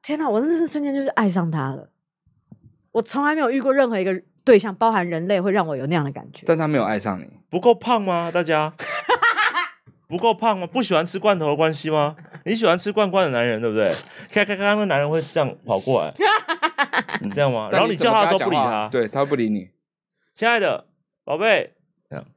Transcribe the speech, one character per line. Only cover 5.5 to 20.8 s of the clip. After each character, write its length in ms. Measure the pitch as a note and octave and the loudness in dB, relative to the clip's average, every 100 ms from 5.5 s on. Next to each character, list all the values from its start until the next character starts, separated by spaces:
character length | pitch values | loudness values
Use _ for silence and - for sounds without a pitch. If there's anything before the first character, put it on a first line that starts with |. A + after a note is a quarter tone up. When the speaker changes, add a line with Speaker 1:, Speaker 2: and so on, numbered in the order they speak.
Speaker 1:
让 140 | G3 D#3+ | 0 0
我 100 | C3+ | -4
有 80 | C#3 | -2
那 80 | |
样 80 | E3+ | -2
的 80 | C#3+ | -2
感 140 | C#3 - | -6 -14
觉。 120 | - - | -6 0
Speaker 2:
但 100 | D#3+ | 0
他 100 | D#3 | 2
没 120 | C#3+ | 0
有 60 | |
爱 140 | G#2 G#2+ | 0 -2
上 220 | G#2 F#2 | -4 -6
你。 100 | - - _ | -10 -20 _
Speaker 3:
不 100 | F3 | 0
够 140 | A#3+ | 2
胖 260 | A3+ B3 A#3 | 2 2 0
吗， 300 | F#3+ E3+ E3+ | 0 -2 -2
大 100 | F3 | -2
家？ 300 | D#3+ D#3 D#3 - - - - A#4+ A#4 G#4+ | 0 0 0 -6 -10 -6 -2 0 2 0
<laughs> 720 | G#4+ F4 E4+ - _ _ - | -2 -2 -6 -10 _ _ -10
不 80 | F3 | -2
够 160 | A3+ | 0
胖 240 | G#3 A3+ F#3+ | 0 0 -2
吗？ 100 | F3 | -2
不 160 | C4 | -2
喜 120 | G3+ | 0
欢 100 | E3 | 0
吃 140 | F3 F#3+ | 0 -2
罐 200 | G#3 F#3 | 0 2
头 100 | D3+ | 0
的 80 | D3 | 2
关 180 | D#3+ | 0
系 160 | D3 D#3 | 0 -2
吗？ 260 | D3+ D3 D#3 - - F3 | 0 0 -4 -18 -10 -6
你 80 | |
喜 100 | A3+ | 0
欢 140 | G#3 F3+ | 2 2
吃 120 | G#3 | 0
罐 200 | G#3+ G3+ | 0 0
罐 200 | F#3+ E3 | 2 2
的 60 | B2 | 2
男 100 | A#2+ | 0
人， 140 | A2 | 0
对 80 | A#2 | 0
不 80 | G#2+ | 2
对？ 160 | G2 D#2 - - - | 2 0 -8 -18 -4
看， 160 | G#3 G3+ | 0 0
看， 100 | G3 | 0
看 220 | G3+ G#3 | 0 2
那 80 | G3+ | 2
男 120 | C#3+ | 0
人 120 | D3 | 0
会 100 | D#3+ | -2
这 180 | - D#3+ | -2 -2
样 160 | C3+ - - | -2 -4 -2
跑 120 | G2 | -2
过 240 | C3 A#2 | 0 0
来。 80 | D2+ - G4+ G#4+ - E4+ E4 | 0 0 2 2 -2 -4 -2
Speaker 1:
<laughs> 560 | D4+ C#4 - - - G#3 | -2 -2 -4 -4 -6 -4
Speaker 3:
这 80 | D3 | 0
样 100 | C#3 | 0
吗？ 160 | A#2 G#2+ | 0 -2
Speaker 2:
但 160 | - A3+ | 0 0
你 80 | |
怎 120 | F3+ A#3 | 2 2
么 60 | |
跟 0 | |
他 0 | |
讲 0 | |
话？ 0 | |
Speaker 3:
然 0 | |
后 0 | |
你 0 | |
叫 0 | |
他 100 | A3 | 4
的 60 | F#3+ | 4
时 40 | |
候 60 | F#3+ | 2
不 120 | G3 | 0
理 60 | D3+ | 0
他。 320 | B2 G#2+ G#2+ | 0 -2 -2
Speaker 2:
对， 180 | B2+ G#2+ | -2 -2
他 180 | C#3 C#3 | -2 -2
不 80 | |
理 160 | C#3 A2 | 0 -2
你。 180 | G#2 F2+ _ _ _ _ _ _ | -4 -8 _ _ _ _ _ _
Speaker 3:
“亲 160 | - A3+ | -4 0
爱 100 | A#3 | 2
的， 280 | F3 A2 | 0 -2